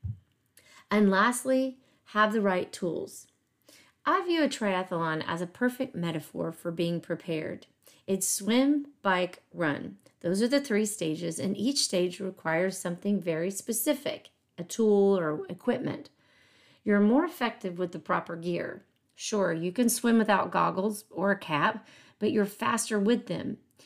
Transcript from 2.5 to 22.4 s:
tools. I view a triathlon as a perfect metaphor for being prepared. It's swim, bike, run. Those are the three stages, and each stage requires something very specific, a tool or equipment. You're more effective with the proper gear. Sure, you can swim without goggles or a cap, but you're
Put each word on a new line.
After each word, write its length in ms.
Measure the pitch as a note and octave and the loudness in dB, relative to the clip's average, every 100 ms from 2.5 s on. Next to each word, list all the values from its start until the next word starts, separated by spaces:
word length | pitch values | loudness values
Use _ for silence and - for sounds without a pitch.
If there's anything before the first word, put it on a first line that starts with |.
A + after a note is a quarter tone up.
| F3+ - | 2 -2
tools. 540 | - F3 D#3+ D#3+ - - _ _ _ _ - _ _ - | -4 -4 -4 -8 -12 -20 _ _ _ _ -20 _ _ 0
I 160 | F4+ | 0
view 200 | F4+ E4+ | 2 2
a 40 | D4 | 2
triathlon 760 | - G#3 F#3 F#3 E3+ E3 D#3 - | 0 0 0 -2 -2 -2 -2 -4
as 160 | E3+ | -4
a 60 | F3 | -6
perfect 480 | - B3 B3 C4 - | -2 -2 0 -6 -4
metaphor 560 | E3+ D#3 D3+ E3 E3 | -2 -4 -6 -6 -6
for 180 | E3 F3 | -6 -6
being 320 | E3+ E3+ E3+ | -2 -2 -2
prepared. 640 | - E3 - D#3+ D#3+ F#3+ - _ _ _ - | -4 -8 -4 -6 -6 -10 -16 _ _ _ -4
It's 220 | F#3+ - | -2 0
swim, 640 | - G3+ A#3+ C4+ D4 C#4+ - | -2 2 4 4 2 -2 -4
bike, 400 | G3+ F3+ F3+ - _ | 0 2 0 -6 _
run. 460 | E3+ E3 - - G3 _ _ | -4 -2 -2 -6 -14 _ _
Those 220 | E3+ F#3+ | -2 2
are 40 | A#3 | 2
the 120 | C#4 | 2
three 260 | C#4 G#3 G#3+ | 2 0 0
stages, 540 | - E3 D#3 E3+ E3 | -2 -4 -4 -6 -4
and 180 | F#3+ - | -4 -2
each 220 | A3+ C#4+ | -2 0
stage 400 | - F#3 F3+ F3+ | 0 0 0 -2
requires 580 | F#3+ F#3+ D#3+ D#3+ F#3+ F#3 | -8 -6 -2 0 0 -2
something 420 | F3+ F3 G3+ G3+ | -6 -4 -2 0
very 300 | F3 D#3+ F3+ | 0 -2 -2
specific, 800 | G3 - A3+ - C#4+ - - - _ _ - | -6 -4 -2 0 -2 -2 -8 -12 _ _ -16
a 40 | |
tool 540 | E3+ - G#3+ G#3 G3 G3 | -8 0 4 6 6 4
or 260 | D#3+ D#3 - | 0 -4 -6
equipment. 600 | F3+ - B3 - - - _ _ _ _ _ _ _ | -6 -2 -2 -2 -8 -12 _ _ _ _ _ _ _
You're 160 | - G3+ | 2 4
more 260 | G#3 B3+ E4+ | 6 4 2
effective 540 | - A#3+ - F#3+ F3 | -2 -4 -4 -8 -4
with 140 | F3+ | -6
the 60 | F3 | -6
proper 360 | - E3+ E3+ E3+ | -4 -2 -4 -6
gear. 500 | E3+ E3+ - - - _ _ - | -4 -4 -4 -10 -18 _ _ -14
Sure, 360 | - G#3+ F3+ | -4 0 0
you 200 | E3 E3+ | 0 -2
can 180 | F3+ A#3 | 0 0
swim 300 | - A#3 A3+ | 2 4 4
without 320 | G#3+ F#3+ F3+ | 4 4 2
goggles 540 | F3+ E3+ F3 G3+ G#3 - | 2 0 0 -2 -4 -10
or 220 | - G3 | -2 0
a 80 | G3 | 0
cap, 480 | - D3+ F#3 A3+ - - - - | 0 0 0 0 -8 -20 -20 -4
but 120 | G#3+ | 0
you're 140 | A3 | 2